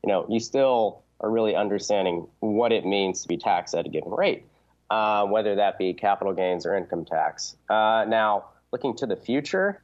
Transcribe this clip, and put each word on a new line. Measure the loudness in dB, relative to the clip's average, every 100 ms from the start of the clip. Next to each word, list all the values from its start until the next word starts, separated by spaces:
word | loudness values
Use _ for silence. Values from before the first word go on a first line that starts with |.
you | 2
know, | 0 0
you | -2
still | 0 2 4 4 2 -2 _ _
are | -2
really | 2 2 2
understanding | 0 -2 0 0 2 -2 -6 _
what | -2 2 2
it | 2 2
means | 0 0 -2
to | -4
be | -4
taxed | 0 0 0 -4
at | -2
a |
given | -6 -4
rate, | 0 0 0 -10 _ _ _ _
uh, | 0 2 0 2
whether | 2 2 2
that | 0 0
be | -4
capital | 0 0 0 -2
gains | -2 -2 -2 -2
or | -4
income | -2 -8 -4
tax. | -2 -2 -4 -14 -14 -2
Uh, | 2 4 2 2
now, | 2 2 0 -4 _ _
looking | -4 -4 -4
to | -4
the | -4
future | -2 -4 0 0 0 -2